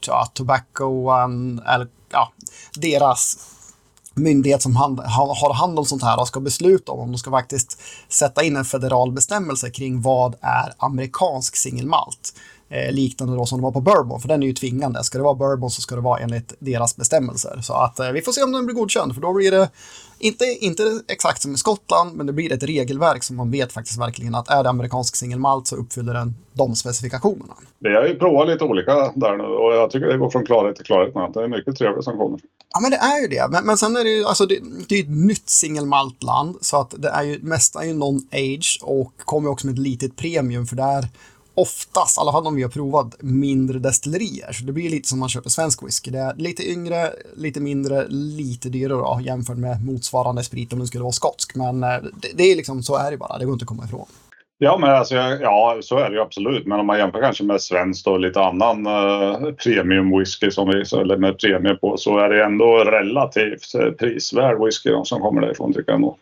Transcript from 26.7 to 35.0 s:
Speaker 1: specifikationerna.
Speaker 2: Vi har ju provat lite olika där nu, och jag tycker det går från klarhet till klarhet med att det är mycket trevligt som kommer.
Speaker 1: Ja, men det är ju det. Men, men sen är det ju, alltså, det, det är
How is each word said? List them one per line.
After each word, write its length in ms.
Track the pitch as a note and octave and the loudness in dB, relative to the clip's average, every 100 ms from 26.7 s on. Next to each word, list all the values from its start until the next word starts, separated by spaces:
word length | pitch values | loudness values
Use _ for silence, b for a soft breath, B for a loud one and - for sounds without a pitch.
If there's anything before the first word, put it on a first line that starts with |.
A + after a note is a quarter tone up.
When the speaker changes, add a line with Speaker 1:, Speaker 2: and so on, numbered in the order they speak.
| A2+ | 0
Speaker 1:
specifikationerna. 760 | B2 A#2 A#2+ B2+ G3 G3+ - - - _ | -4 -6 -6 -4 -4 -4 -10 -20 -20 _
Speaker 2:
Vi 160 | G#2+ G#2 | 2 4
har 100 | C#3+ | 4
ju 100 | D#3+ | 4
provat 320 | F3+ C#3+ D#3 | 4 6 4
lite 160 | E3 | 2
olika 480 | D3+ G#2 - C#3+ C3+ C3+ | 2 0 4 4 2 2
där 220 | A2+ G2+ | 0 0
nu, 60 | |
och 300 | G#2 G#2 A2+ | -2 2 4
jag 180 | A2+ A2+ | 4 4
tycker 160 | C3+ D3+ | 2 0
det 100 | C3 | 2
går 120 | C3 | 2
från 160 | B2+ A#2 | 0 4
klarhet 300 | A#2 G#2 G2 | 4 4 -2
till 100 | - | 0
klarhet 300 | G2 F#2+ - | 2 4 0
med 80 | |
att 100 | F2+ | -4
det 100 | G#2+ | -2
är 40 | A#2 | -4
mycket 280 | A#2 - C3+ | -4 -4 0
trevligt 280 | A#2 G2+ | 0 0
som 140 | C3 A2 | -4 -2
kommer. 220 | G#2 - _ _ _ | -2 -2 _ _ _
Speaker 1:
Ja, 60 | - | -2
men 120 | A#3+ | 0
det 60 | C4 | 2
är 240 | B3 D4 | 2 2
ju 60 | A#3+ | 0
det. 200 | C3 B2+ | 0 0
Men, 140 | D#3 G#3 | 2 2
men 120 | G#3+ | 2
sen 180 | G#3+ A#3+ | 2 2
är 80 | |
det 60 | A3+ | 2
ju, 160 | A3 G#3 | 2 2
alltså, 200 | G3 G3 | 2 2
det, 140 | F#3+ - F3+ F#3 | 0 -4 -14 -2
det 60 | |
är 40 | G3+ | -2